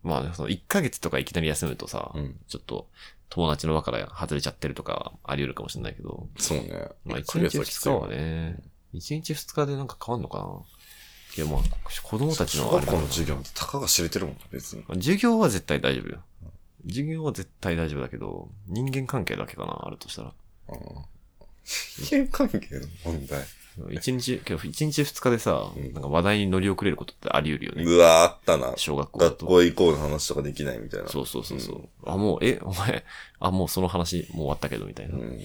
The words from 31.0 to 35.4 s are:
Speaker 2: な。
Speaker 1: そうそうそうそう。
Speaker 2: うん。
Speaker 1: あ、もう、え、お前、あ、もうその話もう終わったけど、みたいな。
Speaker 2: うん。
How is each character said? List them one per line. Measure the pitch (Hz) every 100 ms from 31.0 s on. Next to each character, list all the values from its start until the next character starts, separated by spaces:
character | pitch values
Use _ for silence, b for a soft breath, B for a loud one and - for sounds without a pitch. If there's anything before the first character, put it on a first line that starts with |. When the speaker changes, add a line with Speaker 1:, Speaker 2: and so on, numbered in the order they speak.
Speaker 2:
な。 | 50
Speaker 1:
そ | 73
う | 64
そ | 62
う |
そ | -
う | 69
そ | 55
う。 | - - _
Speaker 2:
う | -
ん。 |
Speaker 1:
あ、 | 90
も | 104 85
う、 |
え、 | 113 -
お | -
前、 | 92 101 - - B B B
あ、 | 92
も | 92 85
う |
そ | -
の | 92
話 | 90 85 87 -
も |
う | -
終 | 73
わ | 73
っ |
た | 67
け | 55
ど、 | 50
み |
た | -
い | -
な。 | 78
Speaker 2:
う |
ん。 | 57 60